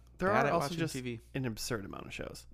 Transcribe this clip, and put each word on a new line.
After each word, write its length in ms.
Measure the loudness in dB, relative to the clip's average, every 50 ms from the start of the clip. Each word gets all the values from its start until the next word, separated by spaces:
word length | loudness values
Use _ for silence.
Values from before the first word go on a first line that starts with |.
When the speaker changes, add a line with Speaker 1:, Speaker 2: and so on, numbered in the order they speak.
| -20 -14 -6 0
Speaker 1:
there 120 | 2 4
Speaker 2:
Bad 160 | 6 6 6
Speaker 1:
are 20 | 6
Speaker 2:
at 60 | 4
Speaker 1:
also 100 | 2 2
Speaker 2:
watching 120 | 0 0 0
Speaker 1:
just 140 | 0 0 0
Speaker 2:
T 80 | -2
V. 180 | -4 -4 -6 -6 -8 -6 -4
Speaker 1:
an 100 | -2 0
absurd 400 | 0 -2 -2 -2 -2 -2 -2 -2
amount 220 | -4 -8 -10 -10 -8
of 60 | -8
shows. 320 | -8 -8 -8 -10 -12 -16 -12